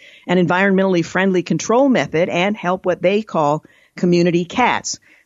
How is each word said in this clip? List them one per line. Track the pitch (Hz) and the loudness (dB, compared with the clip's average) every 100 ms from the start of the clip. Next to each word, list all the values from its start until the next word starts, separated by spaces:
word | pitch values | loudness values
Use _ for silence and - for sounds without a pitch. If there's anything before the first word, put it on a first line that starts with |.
| - - - | -10 -20 -2
an | 180 | 0
environmentally | 175 180 202 190 190 180 | 2 2 2 2 2 0
friendly | 160 180 196 185 | -2 -2 0 0
control | 175 160 - 226 277 | 0 -4 0 2 2
method | 214 143 160 180 | 2 0 -2 -2
and | 156 190 214 | 0 -2 -2
help | 175 185 | -4 -4
what | 185 175 | -4 -2
they | 170 208 | 0 0
call | 214 175 147 151 - _ _ - | -2 -2 0 0 -6 _ _ -4
community | 180 175 175 170 | 0 2 2 0
cats. | 170 208 240 113 - - _ _ | -2 0 0 0 -6 -14 _ _